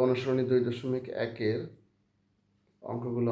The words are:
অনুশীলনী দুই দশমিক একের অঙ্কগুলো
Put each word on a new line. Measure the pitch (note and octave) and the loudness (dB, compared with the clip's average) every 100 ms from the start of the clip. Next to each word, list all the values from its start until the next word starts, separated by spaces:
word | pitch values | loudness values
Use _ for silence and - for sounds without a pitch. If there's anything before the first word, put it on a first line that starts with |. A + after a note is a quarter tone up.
অনুশীলনী | B2+ B2 C3+ C3 B2+ | 2 2 2 0 4
দুই | B2+ A#2+ | 2 2
দশমিক | A#2+ C3 B2+ - - A#2 | -2 -4 -4 -4 -4 -4
একের | - G#2+ A2+ - - _ _ _ _ _ _ _ _ _ _ - | -2 0 0 -4 -14 _ _ _ _ _ _ _ _ _ _ -8
অঙ্কগুলো | A#2 A#2+ A#2+ A#2 | -6 -4 0 0